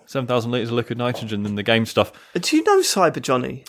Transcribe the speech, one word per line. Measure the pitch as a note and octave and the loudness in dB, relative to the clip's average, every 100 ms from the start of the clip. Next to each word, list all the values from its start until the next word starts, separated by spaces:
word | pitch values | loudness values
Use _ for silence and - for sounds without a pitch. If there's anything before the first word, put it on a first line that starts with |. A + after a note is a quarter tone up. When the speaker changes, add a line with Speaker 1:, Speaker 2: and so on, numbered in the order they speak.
| - | -10
Speaker 1:
seven | C3+ A#2+ | -6 -2
thousand | B2 A#2 | -2 0
litres | B2 A2+ | -2 -2
of | A#2+ | -2
liquid | A#2 A#2 | -2 -4
nitrogen | B2 A#2+ A2 G#2 | -4 -4 -6 -4
than | G#2 G#2 | -4 -2
the | |
game | G2+ A2+ A2+ | 2 2 2
stuff. | - G2+ - - F3 | 2 0 -2 -8 -6
Speaker 2:
Do | - D#4 | 0 2
you | |
know | G#4 G4 | 4 4
Cyber | - G3+ E3 D3+ | 2 2 2 2
Johnny? | C#3+ B2+ C3 C3 | 0 0 -2 -8